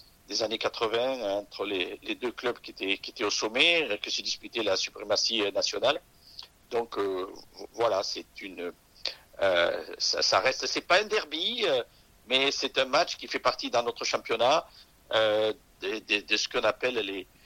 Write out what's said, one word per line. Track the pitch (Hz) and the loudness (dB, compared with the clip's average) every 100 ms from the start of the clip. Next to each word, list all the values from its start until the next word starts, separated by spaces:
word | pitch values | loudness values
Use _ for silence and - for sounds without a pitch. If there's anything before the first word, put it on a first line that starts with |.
| - _ - | -18 _ -8
des | 104 | -4
années | 110 110 | -2 -2
quatre-vingts, | - - 113 117 127 131 | -4 -2 0 0 0 -2
hein, | 104 | -2
entre | 101 101 - 101 | -2 -4 -6 -4
les, | 98 87 95 | -2 -4 -6
les | 98 98 | -10 -6
deux | 123 | -6
clubs | - 123 117 | -4 -4 -4
qui | - | -10
étaient, | - 95 98 | -6 -4 -4
qui | - | -6
étaient | - 104 | -4 -2
au | |
sommet, | - 110 117 160 170 139 | -2 -2 2 4 4 0
euh, | 104 | -4
que | - | -4
se | - | -6
disputait | 101 - 104 117 | -6 -8 -8 -4
la | 104 95 | 0 0
suprématie, | - - 104 101 - 113 | -2 -8 -2 0 0 0
euh, | 101 | 0
nationale. | 95 - 104 113 147 - _ - - - _ _ | 0 -2 0 0 0 -6 _ -20 -20 -20 _ _
Donc, | 120 117 110 | -4 -2 -2
euh, | 101 92 92 90 - | -2 -2 -6 -10 -18
vo-, | - 101 | -18 -14
voilà, | 110 117 98 | 0 2 2
c'est | 101 - - - | 0 -6 -10 -14
une, | 101 87 87 - _ - - - - - | -14 -10 -10 -10 _ -10 -10 -10 -16 0
euh, | 98 87 87 - 80 - | 2 4 4 0 -6 -4
ça, | - 85 | -2 0
ça | - 98 | 4 4
reste, | 95 127 131 | 4 0 -2
c'est | - | -4
pas | - 180 | 4 4
un | 214 | 4
derby, | 208 151 156 190 240 202 | 0 -2 -4 -4 -2 2
euh, | 131 - - _ _ - | 2 0 -10 _ _ 0
mais | 131 139 | 2 2
c'est | - 135 - | 0 -2 0
un | 131 | 2
match | 143 175 - | 2 2 -2
qui | 120 | -6
fait | 135 | 0
partie | 127 - 139 | 0 0 0
dans | 120 | 0
notre | 117 113 127 | 0 -2 -2
championnat, | 127 - 113 120 160 - - - _ - | -2 -2 2 4 4 0 -10 -20 _ -2
euh, | 113 110 107 110 104 _ _ | 2 4 4 2 -2 _ _
de, | 92 110 - | -6 -6 -2
de, | 104 98 | -2 0
de | 104 | -2
ce | - | 0
qu'on | 127 | 0
appelle | 110 - 123 | 0 2 -2
les, | 123 101 98 92 _ | -2 -2 -6 -10 _